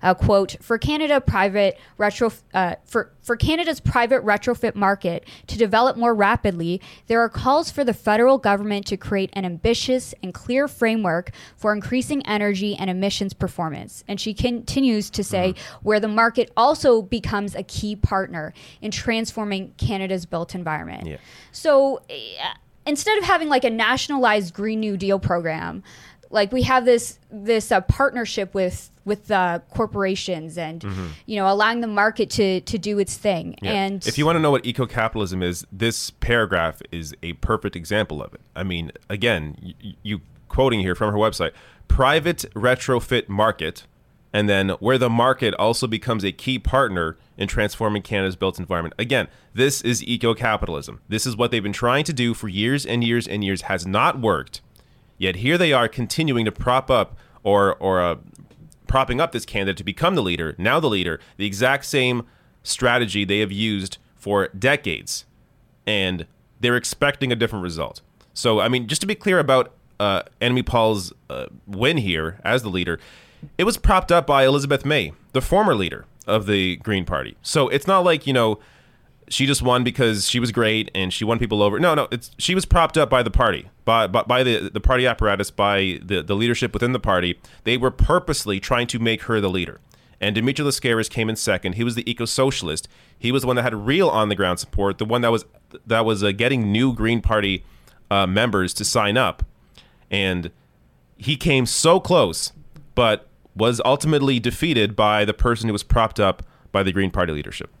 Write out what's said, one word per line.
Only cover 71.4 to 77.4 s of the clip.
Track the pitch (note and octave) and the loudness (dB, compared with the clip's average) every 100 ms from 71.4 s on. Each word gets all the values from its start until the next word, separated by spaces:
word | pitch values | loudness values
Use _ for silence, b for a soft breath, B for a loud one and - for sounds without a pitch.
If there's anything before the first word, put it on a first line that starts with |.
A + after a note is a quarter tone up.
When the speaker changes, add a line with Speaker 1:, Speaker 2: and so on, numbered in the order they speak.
| C2 - | -12 -16
Speaker 2:
win | - G2 B2 E3 | -14 -2 0 0
here | G2+ E2 D#2+ F#2+ | 0 -2 -4 -4
as | - B2 | 0 0
the | A2+ | 0
leader, | F#2 F2 E2+ B B B B B - | -4 -2 -4 B B B B B -2
it | |
was | F#3+ A#3+ | 0 2
propped | - F#3+ F3+ | 4 4 6
up | F3 C#3 | 2 4
by | C#3 | 6
Elizabeth | C3+ C#3+ C#3 C#3+ | 6 4 2 0
May, | C3+ D3+ E2+ - _ | 2 0 -2 -8 _
the | C3 | -4
former | B2+ F#3 G#3+ A#2+ | 2 2 4 2
leader | F2+ - - - - | 0 -6 -16 -20 0
of | A2 G2+ | 0 2
the | G2+ F#2 F2+ | 2 2 -2
Green | - G2 | -2 -2
Party. | F2 E2 A#1+ - | -2 -4 -6 -12